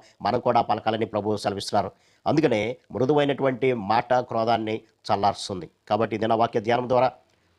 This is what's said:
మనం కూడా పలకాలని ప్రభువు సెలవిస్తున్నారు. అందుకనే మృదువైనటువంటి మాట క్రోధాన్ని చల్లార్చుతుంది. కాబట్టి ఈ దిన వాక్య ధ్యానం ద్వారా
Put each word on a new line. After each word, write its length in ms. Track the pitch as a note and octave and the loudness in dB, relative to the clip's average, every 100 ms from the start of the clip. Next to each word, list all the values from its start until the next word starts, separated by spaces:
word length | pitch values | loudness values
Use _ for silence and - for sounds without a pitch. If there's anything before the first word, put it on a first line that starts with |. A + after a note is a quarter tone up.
| - - | -6 -6
మనం 180 | G2+ A#2+ | -2 0
కూడా 200 | B2 A#2+ | 2 2
పలకాలని 460 | A2+ G#2+ A2 A2 A2 | 2 -2 -2 -2 -2
ప్రభువు 300 | G#2+ G2+ G#2 | -2 -2 -2
సెలవిస్తున్నారు. 540 | G#2 G2 - G#2+ F#2+ - _ _ - | -2 -4 -2 -2 -2 -6 _ _ -2
అందుకనే 500 | D3 D3+ A2 A2 B2+ - | 2 2 2 -2 -6 -8
మృదువైనటువంటి 800 | G2+ C3 D3 C#3+ C3+ C3+ B2 C3 | -2 2 2 2 2 0 2 0
మాట 420 | A#2+ G2 A2+ B2 | 0 0 0 2
క్రోధాన్ని 600 | B2+ A#2+ A#2 A2+ A2+ A2 A2+ | 0 0 -2 0 0 0 -6
చల్లార్చుతుంది. 960 | - _ - G2+ G2+ F#2 - F#2+ F2 _ - | -8 _ -4 0 0 -2 -6 -10 -10 _ -2
కాబట్టి 280 | G#2+ A2+ G#2+ | 0 0 0
ఈ 20 | |
దిన 160 | A2 | 0
వాక్య 260 | A2 A#2 A#2+ | 2 2 0
ధ్యానం 280 | G#2 B2 B2 | 0 0 2
ద్వారా 240 | B2+ B2+ - _ _ _ | 2 2 -2 _ _ _